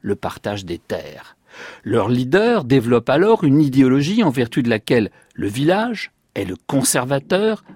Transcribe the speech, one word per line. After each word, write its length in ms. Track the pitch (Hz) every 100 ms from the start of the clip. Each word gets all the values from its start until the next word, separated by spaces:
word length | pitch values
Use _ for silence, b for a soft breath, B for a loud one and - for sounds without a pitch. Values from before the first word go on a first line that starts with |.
le 140 | - 101
partage 480 | - - - 101
des 160 | 92 85
terres. 560 | - 90 73 76 - _ _ B B B
Leur 240 | - 123 101
leader 560 | 123 127 175 226 233
développe 460 | 123 135 117 120 117
alors 340 | 139 202 -
une 160 | 151 139
idéologie 640 | 147 131 131 135 143 220
en 60 | 190
vertu 340 | 131 117 -
de 60 | 120
laquelle 420 | 110 - 123 98 b b
le 140 | b 98
village 640 | 104 147 190 233 220 - _ _ -
est 100 | 92
le 100 | 92 -
conservateur 1000 | 139 127 147 123 139 - 190 214 214 -